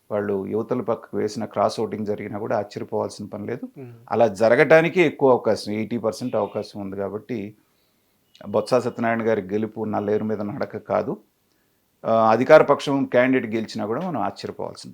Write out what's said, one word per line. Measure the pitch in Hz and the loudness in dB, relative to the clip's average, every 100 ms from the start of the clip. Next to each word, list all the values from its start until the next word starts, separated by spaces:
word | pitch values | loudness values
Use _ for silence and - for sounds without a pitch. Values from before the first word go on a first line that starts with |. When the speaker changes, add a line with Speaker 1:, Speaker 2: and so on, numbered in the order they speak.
| _ | _
Speaker 1:
వాళ్ళు | 107 101 101 95 | -4 -2 -2 -2
యువతల | 104 110 123 | -4 -2 -4
పక్కకు | 113 110 - 101 | -2 -4 -4 -4
వేసిన | 107 117 | -4 -4
క్రాస్ | 107 - 104 - | -6 0 0 0
ఓటింగ్ | 107 104 104 | -4 -4 -4
జరిగినా | 104 104 101 | -6 -6 -8
కూడా | 117 120 | -4 -4
ఆశ్చర్యపోవాల్సిన | 101 - 107 107 107 - 101 | -4 -10 -6 -4 -4 -8 -12
పని | 104 107 | -10 -8
లేదు. | 117 254 - | -10 -12 -16
Speaker 2:
మ్మ్. | 127 - - | -18 -20 -6
Speaker 1:
అలా | 110 117 | 2 2
జరగటానికి | 95 113 123 151 160 165 170 | 4 4 6 6 6 6 4
ఎక్కువ | 160 - 139 | 2 4 4
అవకాశం, | 120 113 98 104 | 4 2 -2 -2
ఎయిటీ | 107 107 120 | -6 -4 -2
పర్సెంట్ | 110 107 123 113 | -4 -4 -4 -2
అవకాశం | 101 110 101 107 | -2 -4 -8 -10
ఉంది | 98 98 | -10 -8
కాబట్టి | 98 101 - 120 101 - _ _ _ _ _ _ _ _ 101 | -6 -8 -8 -10 -10 -14 _ _ _ _ _ _ _ _ -4
బొత్స | 107 107 | -2 2
సత్యనారాయణ | 127 120 - 117 113 113 | 0 0 -2 -2 0 0
గారి | 107 | -2
గెలుపు | 92 104 107 113 | -2 -4 -4 -6
నల్లేరు | 107 104 104 107 | -4 -4 -2 -2
మీద | 107 107 | -2 -4
నడక | 104 - 101 107 | -6 -6 -8 -8
కాదు. | - 98 101 185 _ _ _ _ _ _ _ _ 113 | -2 -2 -2 -6 _ _ _ _ _ _ _ _ 0
ఆ, | 113 113 | 2 4
అధికార | 113 127 156 | 4 8 8
పక్షం | 135 139 - 139 | 8 2 0 -2
క్యాండిడేట్ | 131 123 127 131 120 | 2 2 4 2 0
గెలిచినా | 113 107 - 104 | -4 -4 -6 -4
కూడా | 117 | -4
మనం | 185 139 | -4 -4
ఆశ్చర్యపోవాల్సిన | 98 - 101 98 87 - - | -6 -6 -12 -10 -10 -12 -18